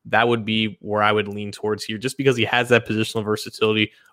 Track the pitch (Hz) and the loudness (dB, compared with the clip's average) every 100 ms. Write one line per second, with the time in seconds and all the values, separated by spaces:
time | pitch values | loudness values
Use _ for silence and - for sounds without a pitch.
0 | - 107 120 117 107 110 110 92 104 104 | -2 2 4 2 0 0 -2 -4 -4 2
1 | 104 107 101 104 104 - 107 101 - 107 | 2 2 0 -6 -10 -6 -4 -4 -6 -6
2 | 127 - 135 120 104 123 120 120 117 110 | -6 -4 -2 0 0 0 4 2 2 -2
3 | 110 113 104 107 - - 110 107 104 _ | -2 -2 -2 -4 -6 -2 0 2 0 _
4 | _ | _